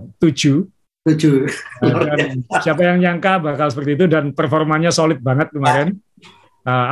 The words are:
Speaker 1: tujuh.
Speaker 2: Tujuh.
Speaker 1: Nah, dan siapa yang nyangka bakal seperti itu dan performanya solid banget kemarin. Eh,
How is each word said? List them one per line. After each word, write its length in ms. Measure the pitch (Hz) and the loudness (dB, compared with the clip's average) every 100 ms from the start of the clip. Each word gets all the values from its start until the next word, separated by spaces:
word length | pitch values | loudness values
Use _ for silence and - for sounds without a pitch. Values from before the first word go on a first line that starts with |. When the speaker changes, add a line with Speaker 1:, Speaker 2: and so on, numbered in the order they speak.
| 117 - | -14 0
Speaker 1:
tujuh. 400 | 170 135 151 139 196 _ _ _ - | 0 2 2 2 -2 _ _ _ -2
Speaker 2:
Tujuh. 400 | 156 156 135 143 - - - | 2 2 2 0 -6 -14 -2
Speaker 1:
Nah, 320 | 123 165 151 | 0 0 0
dan 320 | 147 143 131 123 175 | -2 -2 -6 -6 -4
siapa 240 | 170 151 175 | -2 0 2
yang 160 | 180 | 2
nyangka 400 | 180 175 190 190 | 0 0 0 0
bakal 320 | 151 139 147 | -2 -2 -2
seperti 240 | 131 143 143 | -2 -2 0
itu 80 | 180 | 2
dan 240 | 156 143 135 | 2 0 -2
performanya 580 | 147 156 156 156 165 | 0 0 0 0 0
solid 240 | 165 160 151 | 2 0 0
banget 320 | 131 127 156 | 0 0 -2
kemarin. 480 | 147 139 139 151 196 - _ - - _ _ - | 0 0 2 0 -4 -12 _ -20 -20 _ _ -2
Eh, 180 | 127 123 | 0 0